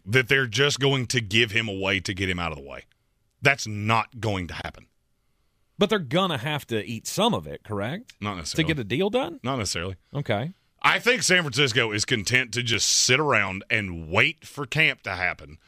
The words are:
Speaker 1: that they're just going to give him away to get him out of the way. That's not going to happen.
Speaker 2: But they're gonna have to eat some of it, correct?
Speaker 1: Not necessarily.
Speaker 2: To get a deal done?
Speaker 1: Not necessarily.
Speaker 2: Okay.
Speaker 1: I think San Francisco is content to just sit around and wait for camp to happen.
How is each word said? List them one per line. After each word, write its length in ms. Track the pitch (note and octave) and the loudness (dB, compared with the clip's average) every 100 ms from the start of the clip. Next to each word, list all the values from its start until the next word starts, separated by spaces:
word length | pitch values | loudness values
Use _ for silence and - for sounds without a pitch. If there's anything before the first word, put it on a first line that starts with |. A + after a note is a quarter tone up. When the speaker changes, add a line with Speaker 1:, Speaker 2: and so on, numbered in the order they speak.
Speaker 1:
that 240 | F#2 B2 A#2+ | 2 2 4
they're 180 | C#3 B2+ | 2 0
just 320 | G#2 C#3+ C3 | 2 2 2
going 280 | C3+ C3+ A#2+ | 2 2 0
to 140 | B2+ | -2
give 300 | G#2 A2+ A#2+ | 2 2 4
him 160 | A2 A2+ | 2 -2
away 320 | F#2+ F#2+ G2 | -2 0 0
to 120 | F2+ | -2
get 160 | F#2+ F#2+ | -4 -2
him 100 | F2 | -2
out 140 | E2+ | -4
of 60 | D2 | -6
the 60 | |
way. 200 | C#2 C2 - _ _ _ _ _ | -12 -16 -18 _ _ _ _ _
That's 260 | C#3 C#3 A2 | 2 2 0
not 540 | G#2 G#2+ A2+ G#2+ A#2 | -4 0 0 0 -4
going 260 | A2 G2 E2+ | -2 -2 -4
to 60 | |
happen. 320 | D#2+ D#2+ - - _ _ _ _ _ _ _ _ - | -8 -10 -12 -20 _ _ _ _ _ _ _ _ 0
Speaker 2:
But 100 | G3+ | 2
they're 100 | G#3+ | 2
gonna 380 | C3+ E3 F#3+ C#3+ | 0 0 0 -2
have 300 | C#3 D3+ - | -4 -6 -2
to 180 | A2 | -4
eat 220 | F#2+ A2+ - | -4 -8 -6
some 260 | - A#3 | 0 0
of 140 | B2 D2 | 0 -4
it, 160 | C#2+ | -12
correct? 480 | - G#2 G#2 F3+ - - | -6 -4 -4 -6 -12 -8
Speaker 1:
Not 160 | G#2 F#2 | -6 -6
necessarily. 280 | D#2+ - E3 | -6 -2 0
Speaker 2:
To 60 | |
get 60 | D#3 | 0
a 40 | |
deal 240 | G#2 B2+ G3 | -2 -2 0
done? 320 | A#3+ D#4 D#4+ | 0 -4 -6
Speaker 1:
Not 140 | - C3+ | -4 -4
necessarily. 400 | G2 F2+ F2+ F#2+ _ | -2 -4 -6 -8 _
Speaker 2:
Okay. 400 | C#3 C#3+ G#2 D3 - _ _ | -8 -2 -2 -4 -10 _ _
Speaker 1:
I 160 | C#3+ F3 | 2 2
think 240 | A3+ B3 | 2 2
San 180 | - F3+ | 4 2
Francisco 500 | D3+ A#2+ C#3+ A2+ A2+ | 2 2 2 2 2
is 120 | G#2 | 0
content 480 | - A#2+ F#2 B2+ B2 | 0 0 2 2 2
to 100 | A#2+ | -2
just 240 | A#2+ G#2 - | -2 0 2
sit 280 | - - B2+ | 2 4 4
around 460 | D3+ A2+ G2 F#2+ - | 4 2 2 -4 -2
and 400 | A2+ G2+ E2+ D#2+ | -2 -2 -6 -2
wait 360 | F#2+ C#3 D#3+ - | 2 2 0 -14
for 200 | - C#3+ | -10 -4
camp 340 | D3+ D#3 B2+ | 2 2 2
to 80 | A2 | -6
happen. 440 | F2+ F2+ D#2 D2 E2 | -2 -2 -4 -12 -20